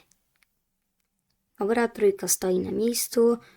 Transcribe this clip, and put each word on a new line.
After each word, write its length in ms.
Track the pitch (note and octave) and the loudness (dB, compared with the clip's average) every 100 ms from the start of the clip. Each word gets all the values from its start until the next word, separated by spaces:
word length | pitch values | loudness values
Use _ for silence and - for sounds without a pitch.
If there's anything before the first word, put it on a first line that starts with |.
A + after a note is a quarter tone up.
| _ _ _ _ _ _ _ _ _ _ _ _ _ _ _ - | _ _ _ _ _ _ _ _ _ _ _ _ _ _ _ -6
Dobra, 300 | G3+ A#3 A#3 | -2 0 -2
trójka 400 | A3+ G#3 G3 F3+ | 0 0 0 -2
stoi 300 | - F#3 F#3 | -2 -2 -2
na 120 | F#3+ | -2
miejscu. 680 | G3 A3+ A#3+ - - A#3 A#3 - | -2 -2 -2 -2 2 2 2 -6